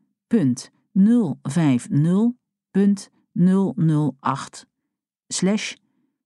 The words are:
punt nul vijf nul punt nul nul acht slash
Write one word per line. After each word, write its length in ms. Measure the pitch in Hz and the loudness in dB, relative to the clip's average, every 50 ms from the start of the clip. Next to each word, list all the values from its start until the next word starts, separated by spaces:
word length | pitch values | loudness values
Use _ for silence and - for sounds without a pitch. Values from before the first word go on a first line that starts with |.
| _ _ _ _ _ | _ _ _ _ _
punt 440 | _ - 233 156 131 120 - - - _ _ _ _ | _ 0 0 2 0 -2 -4 -8 -20 _ _ _ _
nul 460 | _ 190 196 214 240 240 214 151 - - | _ 2 4 4 4 2 0 -2 -4 -8
vijf 460 | _ 147 139 175 160 143 127 120 - - | _ -4 -2 0 2 2 0 0 -2 -2
nul 500 | - 139 151 170 180 202 226 240 240 _ _ _ _ _ _ _ | -2 0 0 2 2 2 0 0 -2 _ _ _ _ _ _ _
punt 400 | - 190 202 202 202 - - _ _ _ _ _ | -2 0 2 2 0 -2 -6 _ _ _ _ _
nul 400 | _ - 175 185 190 196 196 180 - | _ 0 2 2 2 2 0 -2 -2
nul 400 | - 160 160 156 151 151 139 - _ | -2 0 0 0 0 -2 -2 -6 _
acht 460 | - 123 131 139 - - - - - _ _ _ _ _ _ _ _ _ _ _ _ _ | -6 -6 -6 -6 -10 -16 -20 -20 -20 _ _ _ _ _ _ _ _ _ _ _ _ _
slash 460 | - - 180 185 214 208 - - - _ _ _ _ _ _ _ _ _ _ | -6 -2 -2 -2 -2 -2 -6 -10 -14 _ _ _ _ _ _ _ _ _ _